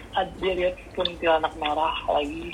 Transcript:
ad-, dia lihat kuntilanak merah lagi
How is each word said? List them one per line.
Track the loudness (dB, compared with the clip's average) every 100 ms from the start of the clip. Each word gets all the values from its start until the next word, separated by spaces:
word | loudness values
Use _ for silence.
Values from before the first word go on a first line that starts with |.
| -4 -2
ad-, | -2 -2
dia | 0 2
lihat | 0 -2 -8 -2
kuntilanak | -2 0 4 4 4 -2
merah | 0 2 0 0 0
lagi | 0 0 -4 -8